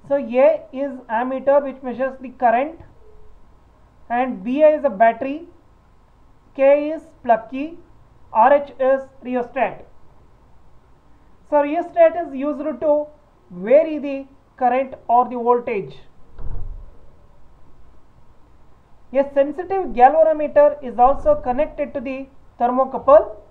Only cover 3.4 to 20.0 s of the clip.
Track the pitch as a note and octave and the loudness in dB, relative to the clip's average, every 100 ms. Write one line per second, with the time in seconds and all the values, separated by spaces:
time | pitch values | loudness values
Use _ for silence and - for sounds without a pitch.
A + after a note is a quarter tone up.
3.4 | - _ _ _ _ _ - A#3+ B3+ G3+ | -20 _ _ _ _ _ -6 -4 -4 -6
4.4 | G3 C4+ D4+ D4+ C4+ G3 A3+ A3+ C4+ D4+ | -6 4 4 4 -2 2 2 2 -8 -8
5.4 | E4+ - _ _ _ _ _ _ _ _ | -14 -20 _ _ _ _ _ _ _ _
6.4 | _ - C4+ D4 D4 D#4 - _ B3 A3+ | _ 0 4 4 0 -8 -12 _ 0 0
7.4 | - C4 D#4 F4 - - - _ - A3 | 0 -10 -10 -12 -20 -20 -20 _ -6 2
8.4 | A#3+ C#4+ C#4+ - C4 C4+ C4+ - B3 B3 | 4 4 0 -4 0 0 -4 -18 -8 -6
9.4 | A#3+ C4+ G#3 - - - - - _ _ | -6 -4 -6 -6 -20 -20 -20 -20 _ _
10.4 | _ - - - _ _ _ - _ - | _ -20 -20 -20 _ _ _ -20 _ -20
11.4 | _ D4 C#4+ D#4+ E4+ F4 E4 E4+ D#4 C4+ | _ 0 0 -4 -4 4 4 4 -8 -6
12.4 | C#4+ C#4+ D#4 C#4+ D#4 D4 D4 _ _ _ | -6 -6 -8 -4 0 0 -2 _ _ _
13.4 | _ F3 G3 C#4 D#4+ D4+ C#4+ C4+ C4+ _ | _ -12 2 4 4 -6 -8 -10 -12 _
14.4 | _ - B3 B3+ C4 - - A#3+ A#3 B3 | _ -4 -2 -2 -4 -10 0 0 0 -4
15.4 | A#3 A#3+ A#3+ G#3 C#3+ - - - - - | 0 0 -2 -8 -8 -16 -20 -20 -20 -8
16.4 | - - - - - - - - - - | -4 -4 -6 -10 -16 -20 -20 -20 -20 -20
17.4 | - - - - - - - _ - - | -20 -20 -20 -20 -20 -20 -20 _ -20 -20
18.4 | - _ - - _ - - B3+ C#4 C#4 | -20 _ -20 -20 _ -20 -4 -2 0 0
19.4 | C#4+ D4 F4 F#4+ D4 A3 | -2 -2 -6 -4 -4 4